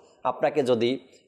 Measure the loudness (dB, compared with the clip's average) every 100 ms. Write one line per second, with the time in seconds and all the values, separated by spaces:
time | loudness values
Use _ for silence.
0 | -20 _ -6 -2 -2 0 0 2 2 -2
1 | -10 -20